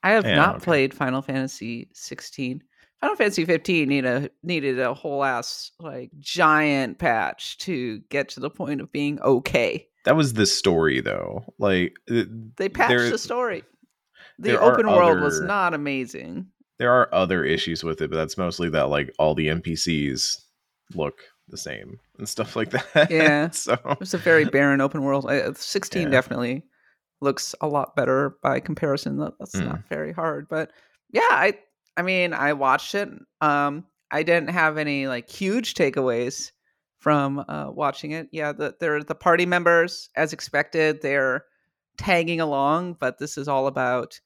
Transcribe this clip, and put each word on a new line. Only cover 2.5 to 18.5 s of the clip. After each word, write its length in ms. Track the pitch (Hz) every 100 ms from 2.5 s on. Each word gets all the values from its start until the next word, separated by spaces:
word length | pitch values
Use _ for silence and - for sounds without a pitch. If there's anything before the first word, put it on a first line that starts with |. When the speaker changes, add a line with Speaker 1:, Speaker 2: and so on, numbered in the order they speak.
| 131 _ _ _ _
Speaker 1:
Final 140 | - 427
Fantasy 260 | 208 196 160
fifteen 440 | 165 - 170 139
need 160 | 143 127
a, 240 | 123 143 _
needed 360 | 170 175 139 127
a 140 | 127
whole 300 | 139 160 139
ass, 480 | 139 123 117 - - _
like, 300 | 165 131 127 147
giant 800 | 139 175 160 156 151 139 127 -
patch 580 | 165 113 80 - - -
to 400 | - 156 123 107 -
get 200 | 139 139
to 100 | -
the 100 | 135
point 300 | - 160 143
of 100 | -
being 280 | 147 143 147
okay. 680 | - 127 135 135 110 - _ _ -
Speaker 2:
That 100 | 156
was 180 | 143
the 120 | 110 101
story, 560 | - 101 85 80 65
though. 420 | - 50 50 52 117 _
Like, 360 | 101 92 90 - -
th-, 200 | 117 92 113 110 -
Speaker 1:
They 120 | -
patched 200 | - 240
Speaker 2:
there, 200 | 240 240
Speaker 1:
the 80 | 226
story. 460 | - 247 240 175 - _ _ _ _ _ - -
The 140 | -
Speaker 2:
there 100 | 117
are 120 | 233
Speaker 1:
open 140 | 247 214
world 320 | 185 175 160
was 160 | - 160
Speaker 2:
other 100 | 156
Speaker 1:
not 260 | 202 180
amazing. 720 | 156 147 135 123 - 71 87 185 _ _ _
Speaker 2:
there 140 | 120
are 200 | 127 -
other 300 | 92 92 92
issues 400 | 71 80 - 82
with 180 | 82 80
it, 80 | 76
but 60 | 80
that's 220 | 80 -
mostly 320 | 90